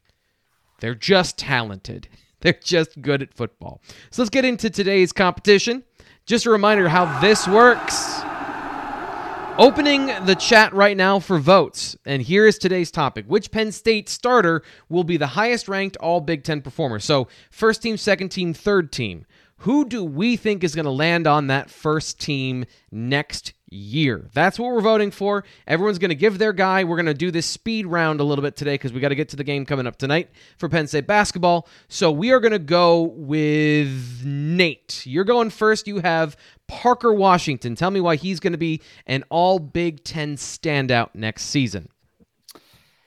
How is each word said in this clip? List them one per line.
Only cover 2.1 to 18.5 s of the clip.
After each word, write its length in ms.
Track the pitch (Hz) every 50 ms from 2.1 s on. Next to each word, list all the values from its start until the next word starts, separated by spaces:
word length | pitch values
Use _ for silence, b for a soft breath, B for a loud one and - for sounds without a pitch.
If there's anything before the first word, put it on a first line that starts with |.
<laughs> 60 | b b b b b _
They're 180 | - - 123 -
just 380 | - - 180 165 160 - _ 143
good 220 | 131 143 139 135
at 100 | 135 -
football. 480 | _ - 117 - - _ - - 69 - B B B B B B
So 120 | - -
let's 80 | 247 208
get 140 | - 269 254
into 240 | 254 240 - 220 220
today's 420 | 151 196 196 190 196 190 180 160
competition. 720 | - - 190 180 170 - - 208 202 185 - 240 240 262 - _ b b b b b b b
Just 180 | - 226 226 -
a 60 | 233
reminder 360 | 220 208 202 208 214 202 180
how 340 | 165 160 185 180 160 139 131
this 280 | 175 208 214 - - 185
works. 720 | 196 226 240 247 226 - - - - - - - - - - - - - - - - - - - - - - - - - - - - - - - - - - - - 180
Opening 500 | 220 269 214 294 285 294 285 269 269 269 220 190 185
the 100 | 185 190 -
chat 360 | - - 233 214 220 - 190
right 220 | 196 202 208 202 196
now 200 | 185 190 196 196
for 200 | - - 185 156
votes. 580 | 131 160 190 185 143 - - - - - - - _
And 160 | - 139 131
here 260 | 117 131 180 208 220
is 120 | 214 208 -
today's 320 | - 175 185 180 170 -
topic. 340 | - 170 143 127 - 110 98
Which 240 | 113 180 220 - -
Penn 220 | - 220 220 214
State 380 | - - - 226 226 208 - -
starter 520 | - - - 240 254 240 180 170 165 151 B B B B B _
will 120 | 160 180
be 140 | 175 156 180
the 120 | 147 147 131
highest 380 | 135 202 220 240 240 226 -
ranked 300 | 190 196 196 196 190 -
all 240 | - - 165 175 175
Big 240 | 147 170 165 143 -
Ten 160 | 160 151 147
performer? 400 | - 135 - - 156 127 110 104
So 260 | - - 151 135 120 b b b b b
first 320 | _ - 214 220 220 -
team, 140 | - 226 214
second 320 | - - 208 190 170 190 185
team, 240 | - - 175 170